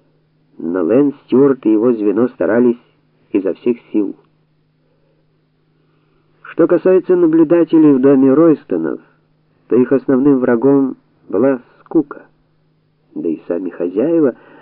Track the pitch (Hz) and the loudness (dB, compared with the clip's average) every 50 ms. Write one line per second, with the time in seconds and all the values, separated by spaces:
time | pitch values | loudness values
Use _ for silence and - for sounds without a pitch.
0 | _ _ _ _ _ _ _ _ _ _ _ - - 82 87 95 85 80 110 135 | _ _ _ _ _ _ _ _ _ _ _ -12 -10 -6 -6 -4 -2 0 0 2
1 | 147 139 135 - _ _ 113 127 143 139 131 127 - 110 110 104 113 127 120 110 | 0 0 -2 -6 _ _ 0 2 2 2 0 0 -2 -2 0 0 0 0 -2 0
2 | 101 104 92 107 127 120 - _ 87 85 107 120 123 120 120 - _ _ _ _ | -2 -2 0 0 -2 -2 -4 _ -4 -2 0 0 2 0 0 -2 _ _ _ _
3 | _ _ _ _ _ _ - 101 95 92 82 - - 120 120 - _ _ - 107 | _ _ _ _ _ _ -6 -4 -4 -4 -6 -4 -4 -6 -6 -6 _ _ -6 -6
4 | 101 101 - - _ _ _ _ _ _ _ _ _ _ _ _ _ _ _ _ | -4 -6 -8 -14 _ _ _ _ _ _ _ _ _ _ _ _ _ _ _ _
5 | _ _ _ _ _ _ _ _ _ _ _ _ _ _ _ _ _ _ _ _ | _ _ _ _ _ _ _ _ _ _ _ _ _ _ _ _ _ _ _ _
6 | _ _ _ _ _ _ _ _ _ - - - 165 165 175 160 - 185 185 185 | _ _ _ _ _ _ _ _ _ -14 -4 -2 -2 0 0 0 0 2 2 2
7 | - - 185 180 175 160 156 165 165 143 170 170 160 - - 160 156 151 139 127 | 2 0 0 0 2 2 2 2 2 2 2 0 0 2 2 2 4 4 2 4
8 | 127 135 143 131 135 135 131 147 165 165 147 - - - 95 82 80 73 60 - | 2 2 4 4 4 2 2 4 2 2 2 0 -4 -6 -8 -6 -6 -6 -8 -10
9 | - _ _ _ _ _ _ _ _ _ _ _ _ _ - 120 127 - 139 131 | -14 _ _ _ _ _ _ _ _ _ _ _ _ _ -2 -2 0 0 -2 -2
10 | - - 135 123 135 147 139 127 123 123 123 113 117 135 139 139 135 127 - - | -2 -2 -2 0 2 2 2 2 0 0 -2 0 2 2 2 2 0 -2 -6 -12
11 | _ _ _ _ _ - 104 95 123 139 135 123 - _ _ _ _ _ - 165 | _ _ _ _ _ -8 -4 -2 0 0 -2 -2 -6 _ _ _ _ _ -2 -2
12 | 143 - - - - _ _ _ _ _ _ _ _ _ _ _ _ _ _ _ | -2 -2 -10 -20 -20 _ _ _ _ _ _ _ _ _ _ _ _ _ _ _
13 | _ _ _ 76 80 85 78 - - - 87 87 92 87 - - 85 90 90 101 | _ _ _ -10 -8 -8 -8 -8 -8 -8 -8 -8 -8 -10 -10 -10 -10 -6 -4 -4
14 | 123 160 165 165 151 123 113 - _ - - - | -4 -2 0 0 0 -2 -2 -6 _ -20 -20 -20